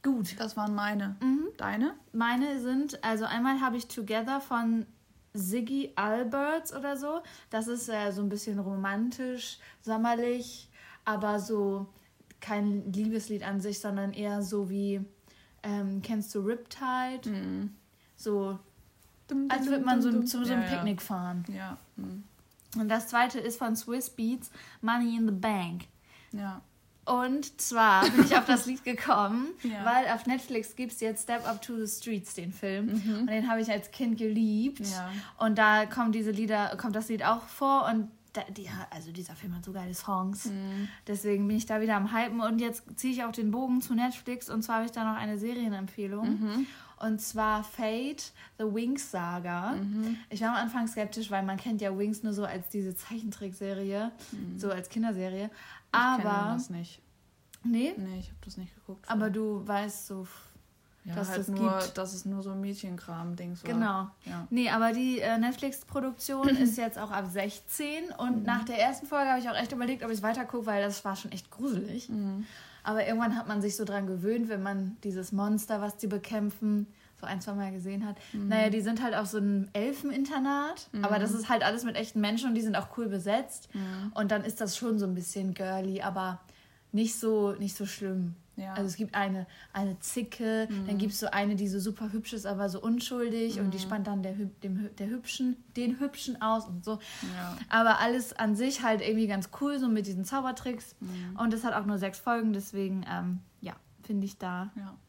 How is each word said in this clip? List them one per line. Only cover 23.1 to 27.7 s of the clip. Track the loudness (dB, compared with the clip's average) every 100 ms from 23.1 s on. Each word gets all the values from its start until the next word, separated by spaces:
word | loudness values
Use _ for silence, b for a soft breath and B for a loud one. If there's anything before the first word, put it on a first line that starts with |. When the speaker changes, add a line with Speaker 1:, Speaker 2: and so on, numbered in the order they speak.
| 4 4 2
Speaker 1:
ist | -4 -2
von | 0 -2
Swiss | -2 -4 -4
Beats, | -2 0 0 -6 B B B
Money | 0 2 2 4
in | 2
the |
Bank. | 4 2 2 0 -6 -10 -20 B B B
Speaker 2:
Ja. | -8 -8 -10 -16 _ _ _
Speaker 1:
Und | 0 2 4 0 -2 -4
zwar | 0